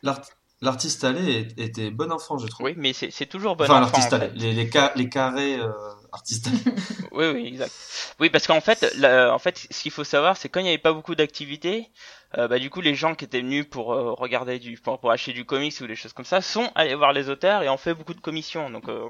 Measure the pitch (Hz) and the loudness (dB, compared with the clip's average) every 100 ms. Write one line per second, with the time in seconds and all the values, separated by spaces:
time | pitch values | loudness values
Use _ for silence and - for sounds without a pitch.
0 | 139 135 - _ _ - 131 123 - - | -4 -4 -8 _ _ -4 -2 -2 -4 0
1 | 127 147 180 113 113 - 113 113 107 110 | 0 2 0 0 -2 -6 -8 -4 -4 -2
2 | 160 160 - 143 127 - 131 170 139 - | -4 -4 -4 -6 -6 -6 -6 -2 -2 -2
3 | 131 - 143 190 208 160 143 135 120 139 | -8 -8 -8 -4 -2 2 6 8 8 4
4 | 120 123 - - 113 110 113 151 139 131 | 4 2 0 -2 0 0 2 4 2 2
5 | 123 135 131 131 139 127 113 107 104 104 | -2 0 0 0 -2 -2 -4 -6 -12 -16
6 | - - - 113 240 247 247 196 185 - | -18 -16 -8 -6 -2 0 0 -2 -6 -10
7 | 180 139 160 135 123 127 123 - - - | -8 0 0 0 -4 -6 -8 -8 -14 -12
8 | - - 160 156 - 160 - 226 - - | -10 0 4 4 4 4 4 4 2 6
9 | 135 127 123 123 180 - - - 151 151 | 8 8 6 4 0 -4 -12 -10 -8 -8
10 | 143 143 165 190 143 180 185 156 160 160 | 0 2 4 2 -2 -2 0 2 2 0
11 | 156 156 151 - 143 143 170 220 220 _ | -2 0 0 0 -12 -6 -4 -4 -6 _
12 | - - _ - 120 127 135 180 160 139 | -20 -20 _ -2 2 0 -2 0 0 2
13 | 160 156 131 127 127 143 147 131 113 120 | 0 -2 -4 -4 -2 -4 -4 -6 -2 -2
14 | 120 113 123 123 127 127 120 117 117 127 | -2 -4 -2 -2 -4 -6 -8 -10 -6 -2
15 | 120 120 - 123 117 139 147 - 120 110 | 2 2 0 -8 -4 -2 -2 -6 -10 -10
16 | 110 - 127 185 180 214 240 - 151 143 | -12 -12 -2 -2 0 -2 -2 -2 -2 2
17 | 143 143 135 139 180 208 143 135 170 165 | 2 2 -2 0 2 2 0 -2 -2 -6
18 | 160 170 165 160 156 165 139 110 - 113 | -8 -10 -8 -8 -8 -8 -8 -10 -10 -8